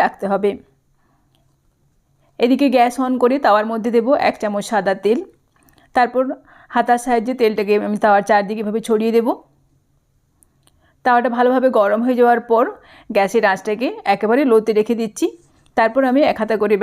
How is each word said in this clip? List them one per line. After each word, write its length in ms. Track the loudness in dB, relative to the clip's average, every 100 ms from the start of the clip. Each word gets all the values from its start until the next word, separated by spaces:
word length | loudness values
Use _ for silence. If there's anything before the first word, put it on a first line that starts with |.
রাখতে 220 | 0 -2 -4
হবে। 180 | -2 -2 -4 -12 _ _ _ _ _ _ _ _ _ _ _ _ _ _ _ _ -2
এদিকে 240 | 0 2 2 2
গ্যাস 200 | 2 0 -4
on 80 | 0
করে 120 | 0 0 2
তাওয়ার 200 | 2 0
মধ্যে 180 | -4 -2 0
দেব 120 | 2 0 0
এক 60 | -4
চামচ 240 | -6 -6 -4
সাদা 220 | -2 -2 -2
তেল। 160 | 0 -2 -4 _ _ _ _ _ _ -2
তারপর 280 | 0 0 -4 -6 _ -20 -6 -2
হাতার 240 | 0 0 0
সাহায্যে 280 | -2 -2 0
তেলটাকে 340 | 0 0 0 0 0
আমি 100 | 0 2
তাওয়ার 180 | 2 2
চারদিকে 320 | 0 0 -6
এভাবে 160 | -6 -6 -2
ছড়িয়ে 240 | 0 2 2
দেব। 100 | 0 -4 -10 _ _ _ _ _ _ _ _ _ _ _ _ _ _ _ 0
তাওয়াটা 240 | 0 0 0
ভালোভাবে 300 | 0 2 2 2
গরম 200 | 2 0 0
হয়ে 120 | 2
যাওয়ার 220 | 2 2 0
পর 140 | 0 0 -4 -20 -20 -6 -2
গ্যাসের 280 | 0 2 0
আঁচটাকে 360 | 0 -4 -4 -6 -4 -2
একেবারে 280 | -2 0 0 4
লোতে 200 | 2 2 0
রেখে 160 | 0 -2
দিচ্ছি। 240 | -6 -4 -6 -6 _ _ _ -2
তারপর 240 | 0 0 0
আমি 100 | 2 2
এক 60 | 0
হাতা 140 | -2 -2
করে 140 | 0 2